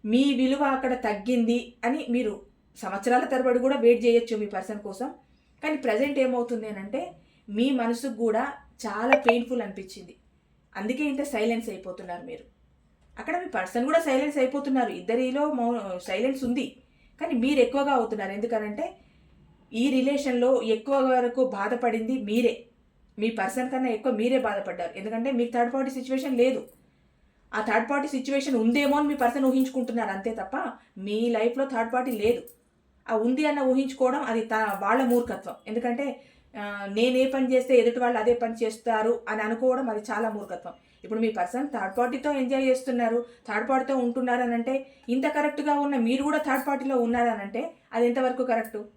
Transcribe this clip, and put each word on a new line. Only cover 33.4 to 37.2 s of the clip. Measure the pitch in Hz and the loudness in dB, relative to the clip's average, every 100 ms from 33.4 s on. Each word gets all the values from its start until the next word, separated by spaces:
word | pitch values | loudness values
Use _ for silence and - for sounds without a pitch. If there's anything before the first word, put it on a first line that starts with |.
| 302 | 2
అన్న | 285 | 2
ఊహించుకోవడం | 262 262 262 - 254 285 | 2 2 0 0 0 0
అది | 254 233 | -2 -2
త-, | 220 220 220 180 | 0 0 0 -2
వాళ్ళ | 196 240 | 2 2
మూర్ఖత్వం. | 247 240 233 196 180 - - | 4 2 2 -8 -10 -14 -6
ఎందుకంటే, | 220 240 233 277 262 - _ _ 214 | -4 -2 -2 -4 -6 -16 _ _ -12
ఆ, | 208 202 202 | -10 -8 -6
నేనే | 202 247 254 | 0 2 4